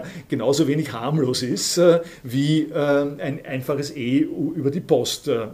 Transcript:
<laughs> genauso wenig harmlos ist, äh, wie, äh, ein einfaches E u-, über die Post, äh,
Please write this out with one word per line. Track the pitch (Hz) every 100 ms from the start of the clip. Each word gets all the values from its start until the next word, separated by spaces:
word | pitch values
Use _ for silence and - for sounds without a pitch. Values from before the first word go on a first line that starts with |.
<laughs> | - 165 -
genauso | - 113 139 139
wenig | 151 151
harmlos | 117 123 156 127 127
ist, | 123 202 - 170
äh, | 175 170 170 -
wie, | 127 131 147 156
äh, | - 165 147 143 143 147
ein | 151 151
einfaches | - 131 131 143 143 143
E | 120 139 156
u-, | - 147
über | 165 135
die | 165
Post, | - 139 123 - 147
äh, | 117 104